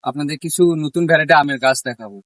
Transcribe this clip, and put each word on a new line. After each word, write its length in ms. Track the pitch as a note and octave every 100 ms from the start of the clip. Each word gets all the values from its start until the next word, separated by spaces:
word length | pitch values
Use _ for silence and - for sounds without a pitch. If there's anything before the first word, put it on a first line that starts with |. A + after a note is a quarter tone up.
আপনাদের 320 | B2+ C3 C#3+ D3+
কিছু 240 | E3+ - F3
নতুন 280 | D#3+ D3+ F3 E3+
ভ্যারাইটি 280 | D#3+ D3+
আমের 240 | D#3+ C#3+ C3+
গাছ 200 | C3 C3+
দেখাবো। 340 | B2+ A#2+ A2 G2